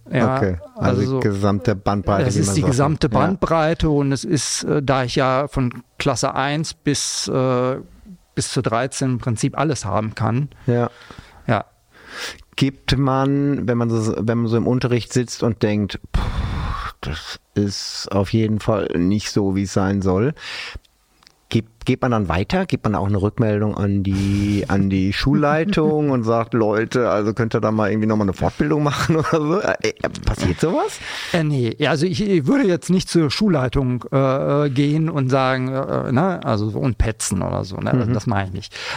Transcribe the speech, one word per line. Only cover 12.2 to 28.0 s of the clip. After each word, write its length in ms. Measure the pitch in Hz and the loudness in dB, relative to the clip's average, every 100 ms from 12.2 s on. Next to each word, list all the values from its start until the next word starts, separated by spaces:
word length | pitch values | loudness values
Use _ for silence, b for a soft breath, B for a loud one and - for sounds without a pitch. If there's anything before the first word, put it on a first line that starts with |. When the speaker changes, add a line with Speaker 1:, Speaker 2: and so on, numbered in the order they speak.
| B B - - | B B -10 -2
Speaker 2:
Gibt 420 | 139 139 - 131 | -2 -2 -2 0
man, 680 | 139 131 135 139 143 139 95 | 2 2 2 2 0 0 0
wenn 100 | 120 | 0
man 120 | 117 | 0
so, 260 | 113 110 - | 0 0 -2
wenn 200 | 110 117 | 0 0
man 80 | 113 | 2
so 100 | 113 | 2
im 100 | 85 | 2
Unterricht 460 | 123 123 120 - | 0 0 -2 -2
sitzt 300 | 127 120 - | -4 -4 -2
und 180 | 120 110 | -2 0
denkt, 360 | 107 104 98 - - | 0 2 -2 -6 -4
„Puh, 100 | - B B B B B B B - | -2 B B B B B B B -8
das 380 | 65 82 - - _ 104 | -8 -8 -10 -16 _ -2
ist 520 | 101 - - - - | -2 -4 -8 -10 -4
auf 220 | 98 98 | -2 2
jeden 260 | 113 110 107 | 2 2 0
Fall 280 | - 104 78 85 | 0 0 0 0
nicht 340 | 90 104 - | 2 0 0
so, 240 | - 98 95 | 0 2 0
wie 80 | |
es 100 | 98 | 0
sein 280 | 104 95 101 | 0 2 2
soll“, 320 | 95 92 131 - B B B B _ _ _ _ _ _ - | 2 2 0 -2 B B B B _ _ _ _ _ _ -4
gibt, 360 | 113 - - - | -2 -2 -6 -2
geht 160 | 127 | 0
man 80 | 127 | 2
dann 200 | 113 90 | 2 2
weiter? 360 | 82 104 185 190 | -2 0 -2 -2
Gibt 180 | - | -2
man 120 | 113 92 | 0 0
auch 100 | 98 | 0
eine 160 | 101 | 0
Rückmeldung 560 | 104 - 110 104 107 - | 0 2 2 2 0 0
an 240 | 101 101 | 0 2
die, 640 | 95 98 98 101 101 101 - | 0 0 2 2 2 0 0
an 200 | 98 98 | 0 2
die 240 | 95 95 | 2 0
Speaker 1:
<laughs> 0 | |
Speaker 2:
Schulleitung 960 | - 131 151 147 156 190 180 156 151 147 | 0 2 2 2 0 0 0 2 2 2
und 140 | 127 | 0
sagt, 320 | 110 117 113 120 | 2 0 0 0
„Leute, 560 | 107 107 110 127 110 | 2 2 0 0 2
also 220 | 98 107 104 | 2 0 0
könnt 180 | 113 | 0
ihr 80 | 117 | 0
da 80 | 107 | 0
mal 200 | 110 101 | 2 2
irgendwie 160 | 107 | 2